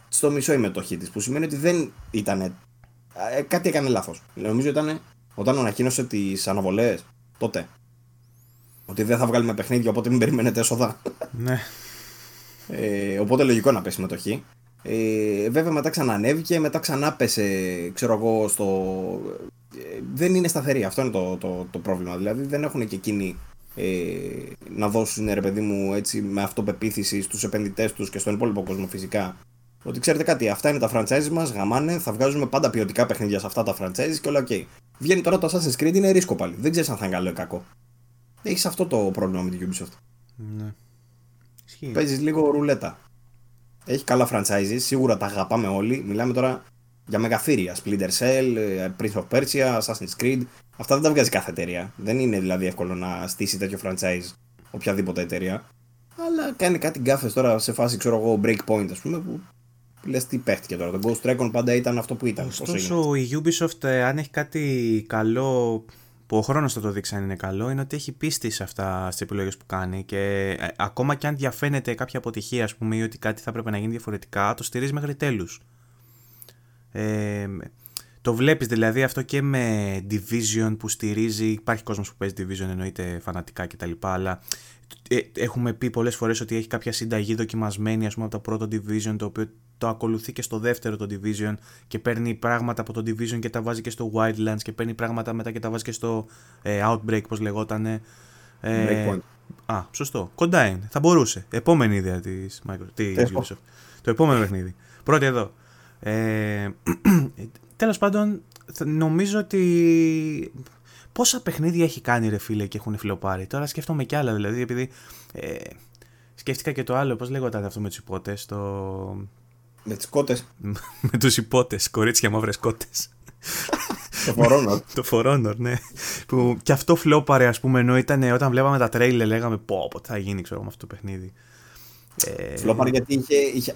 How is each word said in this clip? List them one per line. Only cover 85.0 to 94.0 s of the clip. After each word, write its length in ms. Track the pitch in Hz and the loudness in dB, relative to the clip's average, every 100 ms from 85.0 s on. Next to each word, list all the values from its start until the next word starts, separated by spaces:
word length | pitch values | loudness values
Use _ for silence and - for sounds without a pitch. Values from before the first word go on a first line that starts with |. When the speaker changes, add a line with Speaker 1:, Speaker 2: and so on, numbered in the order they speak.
| - | -2
Speaker 2:
ε, 80 | 123 - | -2 -2
έχουμε 400 | - 120 123 120 | -4 -4 -2 -2
πει 160 | 113 123 | -2 -4
πολλές 260 | 117 120 117 | 0 -2 0
φορές 260 | 113 113 | -2 -2
ότι 140 | 113 113 | -2 -4
έχει 120 | 110 | -4
κάποια 240 | 117 - | -6 -4
συνταγή 440 | 110 113 110 104 110 | -6 -2 -2 0 -2
δοκιμασμένη, 680 | 110 113 107 98 107 110 110 | -2 -2 -4 -2 -2 0 -2
ας 80 | |
πούμε, 120 | 110 110 | -4 -6
από 100 | 110 | -6
το 60 | |
πρώτο 260 | 110 110 107 | -4 -4 -2
Division, 440 | 110 101 107 107 107 | -4 -2 -2 -2 -4
το 80 | 104 | -4
οποίο 240 | 110 110 - _ - | -6 -6 -10 _ -6
το 100 | 113 | -4
ακολουθεί 460 | - 113 110 - | -2 -2 -4 -6
και 80 | 123 | -10
στο 180 | - 110 | -6 -2
δεύτερο 360 | 117 120 113 107 | -2 -2 -4 -4
το 120 | 101 | -6
Division 440 | 101 104 104 107 104 - - - | -4 -4 -2 -4 -4 -10 -20 -10
και 120 | 110 | -4
παίρνει 340 | 120 113 117 | -2 -2 -2
πράγματα 480 | 113 117 120 120 117 | -2 0 0 0 -2
από 120 | 117 | -4
το 100 | 113 113 | -4 -4
Division 340 | 110 117 117 | -4 -4 -4
και 100 | 113 | -4
τα 120 | 113 | -4
βάζει 200 | 113 113 | -4 -6
και 80 | 117 | -6
στο 220 | - | -6